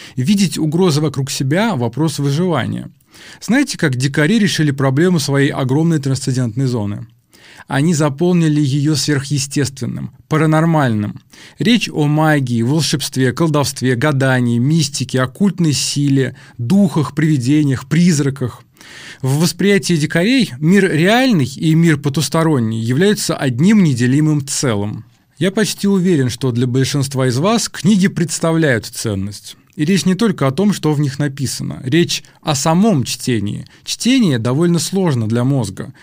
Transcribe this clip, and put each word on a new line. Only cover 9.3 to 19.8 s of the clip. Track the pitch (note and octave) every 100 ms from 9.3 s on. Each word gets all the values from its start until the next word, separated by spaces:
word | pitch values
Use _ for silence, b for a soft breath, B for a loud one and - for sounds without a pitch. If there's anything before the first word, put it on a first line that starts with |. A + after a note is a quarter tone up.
| C#3+ - D3 C3+ - B2 B2 C3 - -
паранормальным. | D#3 D#3+ D#3 E3 D#3 C3 G#2+ G#2 - - B B -
Речь | C#3 A#3+ -
о | D#3+ D3
магии, | D3+ D#3 D3+ B2 A#2+
волшебстве, | A#2 D#3 C#3 D3 - C3 C3
колдовстве, | B2+ E3 D3 C#3 - B2+ A#2+
гадании, | D#3 C3+ C3+ B2+ A#2+ A#2
мистике, | C3 E3 C#3+ - B2+ B2+
оккультной | B2+ - G3+ - D#3+
силе, | C3 - C#3+ C#3+ C3+ B2 B B -
духах, | A#2 G3 F#3+ D#3+ C3+
привидениях, | - D#3 D3 A#2+ D3+ D3 A#2+ -
призраках. | D#3 F3 D3 C#3 C3+ B2+ - - B B B B B
В | C3 C#3+
восприятии | E3+ - F#3+ G3+